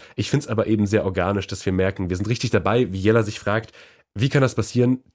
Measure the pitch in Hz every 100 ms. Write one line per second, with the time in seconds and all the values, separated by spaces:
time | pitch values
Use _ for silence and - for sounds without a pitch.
0 | - - 113 139 - 110 107 110 104 107
1 | 98 90 90 101 92 98 - 92 95 -
2 | 90 90 101 120 120 107 90 117 127 95
3 | 98 113 113 - - 107 113 - - _
4 | _ - 135 147 131 - 104 123 123 127
5 | -